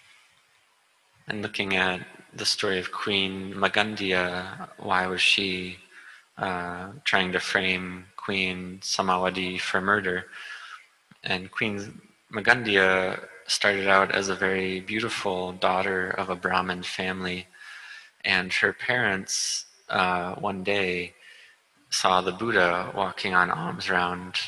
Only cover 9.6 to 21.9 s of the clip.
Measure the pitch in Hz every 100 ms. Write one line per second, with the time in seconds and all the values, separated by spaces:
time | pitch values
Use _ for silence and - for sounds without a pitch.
9.6 | - 98 95 104 92 90 - - - -
10.6 | - - - _ _ - - 92 92 -
11.6 | 110 101 107 - - _ _ 110 104 123
12.6 | 113 98 95 92 92 - - - - -
13.6 | 101 98 98 98 95 98 98 92 95 95
14.6 | 92 92 95 110 113 - 101 90 92 92
15.6 | 92 92 98 92 92 98 95 90 92 92
16.6 | 92 90 87 - 92 92 92 90 - -
17.6 | - - - - - _ 101 95 92 -
18.6 | 101 - - 123 110 95 95 - - -
19.6 | - _ - 104 90 90 90 - 101 95
20.6 | 95 101 92 90 87 - - - - _
21.6 | _ _ _